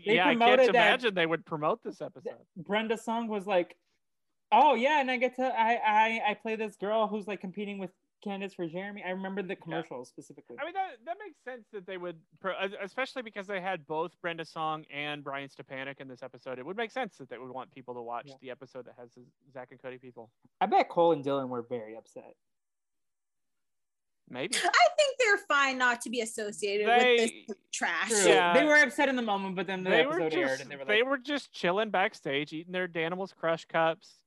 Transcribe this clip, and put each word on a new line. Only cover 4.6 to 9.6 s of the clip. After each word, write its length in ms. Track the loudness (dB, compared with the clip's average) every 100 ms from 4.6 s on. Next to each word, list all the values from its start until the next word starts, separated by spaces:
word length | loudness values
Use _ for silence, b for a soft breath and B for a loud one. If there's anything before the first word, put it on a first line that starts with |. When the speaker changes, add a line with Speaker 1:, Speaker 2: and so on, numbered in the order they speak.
| 6 6
Speaker 1:
yeah, 240 | 4 2
and 100 | 2
I 60 | 0
get 180 | -2 0
to, 60 |
I, 360 | -2 2 2 2 2
I, 360 | 4 4 2 -2
I 40 |
play 220 | -2 -4 -6
this 200 | -6 -6
girl 320 | -2 0 0
who's, 200 | -2 -6
like, 120 | -8
competing 360 | -8 -8 -8 -8
with 140 | -10 _ _ _
Candace 320 | -10 -8 -8 -8
for 100 | -8
Jeremy." 360 | -8 -10 -10 -8
I 60 |
remember 320 | -6 -6 -6
the 60 | -8
Speaker 2:
Yeah. 60 | -10